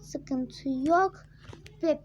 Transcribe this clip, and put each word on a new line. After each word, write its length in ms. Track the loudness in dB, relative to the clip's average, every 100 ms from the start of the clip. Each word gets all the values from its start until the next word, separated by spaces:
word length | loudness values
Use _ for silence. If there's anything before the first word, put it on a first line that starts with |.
Sıkıntı 680 | -12 -12 -4 -4 -4 -6 -4
yok. 560 | -2 4 4 4 0 -14 -20 -20 -18 -20 -2
Ve 220 | 0 0